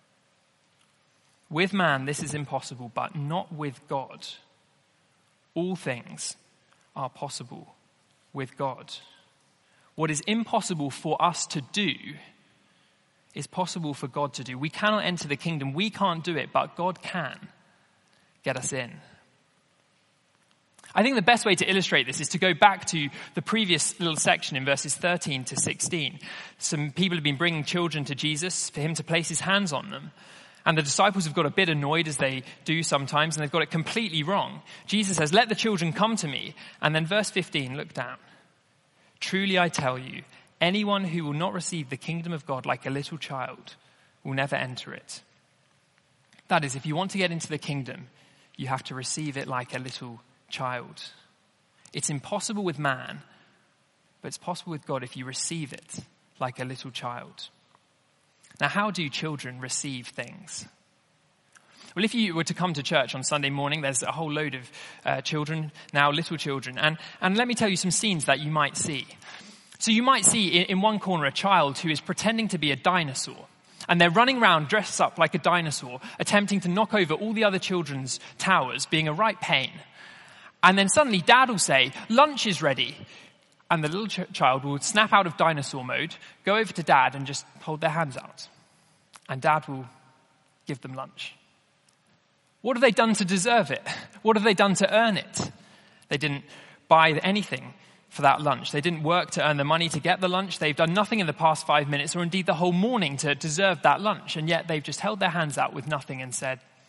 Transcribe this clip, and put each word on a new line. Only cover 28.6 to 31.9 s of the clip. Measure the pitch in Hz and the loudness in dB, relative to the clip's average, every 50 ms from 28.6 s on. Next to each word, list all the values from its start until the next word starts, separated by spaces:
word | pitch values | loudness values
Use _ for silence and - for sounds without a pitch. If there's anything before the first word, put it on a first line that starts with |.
| - - | -6 -6
for | - 151 | -6 -4
him | 143 160 165 | -4 -4 -4
to | - 143 | -4 -4
place | - 165 170 165 - | -2 -2 -2 -2 -2
his | 165 - | -4 -4
hands | - 180 190 202 202 175 143 | -2 0 0 0 0 0 -4
on | 131 - 135 | -6 -6 -8
them. | 131 135 143 156 - - - - - - - - - - - | -12 -12 -14 -16 -18 -20 -20 -20 -20 -20 -20 -20 -20 -2 0
And | 165 165 156 | 2 2 2
the | |
disciples | 151 143 - - 196 208 190 196 175 | 2 2 2 4 4 4 4 2 -2
have | 156 143 | -2 0
got | 175 165 | 0 0
a | 143 | 2
bit | - - 190 165 | 2 2 2 2
annoyed, | 160 147 143 139 | 2 0 0 2